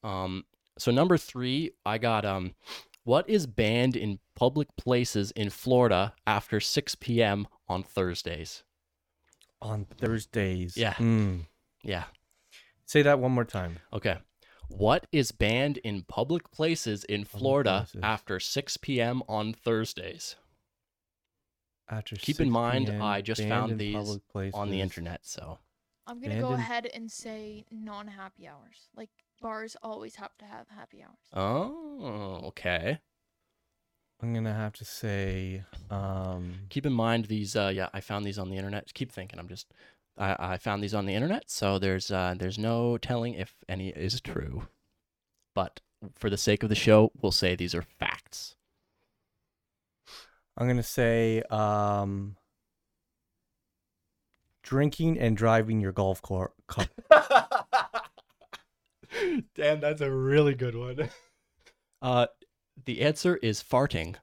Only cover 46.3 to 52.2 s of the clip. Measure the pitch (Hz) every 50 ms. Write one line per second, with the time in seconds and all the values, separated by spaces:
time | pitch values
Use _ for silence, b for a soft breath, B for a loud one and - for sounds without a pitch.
46.3 | 98 101 - - 104 104 - 107 107 - - 113 107 107 110 113 _ - - 101
47.3 | 87 - - 92 90 90 90 87 - 85 85 - _ _ - - - - - _
48.3 | - - - - - _ _ _ _ _ _ _ _ _ _ _ _ _ _ _
49.3 | _ _ _ _ _ _ _ _ _ _ _ _ _ _ _ B B B B B
50.3 | B B B _ _ - 120 123 123 123 113 - - - 123 117 117 117 113 113
51.3 | 110 113 - - - 107 107 104 104 104 104 104 101 101 101 98 98 98